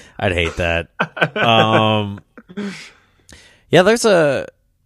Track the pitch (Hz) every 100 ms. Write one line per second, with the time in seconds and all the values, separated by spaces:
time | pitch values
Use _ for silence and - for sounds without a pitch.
0 | - - 101 87 85 - 85 85 82 -
1 | 196 - - 208 147 113 110 110 110 107
2 | 101 101 - - - 185 202 160 - _
3 | _ _ _ - - _ _ 160 185 233
4 | 220 180 147 120 - - _ _